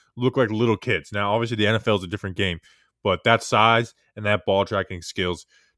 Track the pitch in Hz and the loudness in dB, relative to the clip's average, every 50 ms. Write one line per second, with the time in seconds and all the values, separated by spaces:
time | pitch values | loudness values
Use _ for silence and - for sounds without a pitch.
0 | _ _ _ 123 123 127 127 139 123 104 110 107 120 117 107 101 - - 104 85 | _ _ _ -2 -2 0 2 2 0 0 0 0 2 2 0 0 -2 -4 -4 -4
1 | - - 104 101 101 101 104 117 117 113 120 104 104 101 110 110 - 117 104 98 | -4 -6 -6 -4 -2 0 0 -2 -2 -2 -2 0 2 2 2 2 2 0 0 0
2 | 92 87 107 101 - 98 90 - 101 92 87 82 - _ _ _ _ _ _ _ | -2 -6 -8 -8 -8 -8 -4 -2 -2 -2 -2 -6 -10 _ _ _ _ _ _ _
3 | _ 104 92 87 - 117 117 113 - - - 110 110 117 117 113 117 - - _ | _ -2 -2 0 4 2 2 2 2 0 2 4 6 6 4 4 2 -2 -8 _
4 | _ _ _ 110 107 104 104 95 - - 98 98 98 - 107 98 95 - 95 87 | _ _ _ -6 -2 0 0 0 0 0 2 2 0 0 -2 -4 -4 -4 -8 -12
5 | 80 - - - 90 90 90 80 - _ _ _ _ _ _ | -12 -12 -6 -4 -4 -4 -4 -6 -10 _ _ _ _ _ _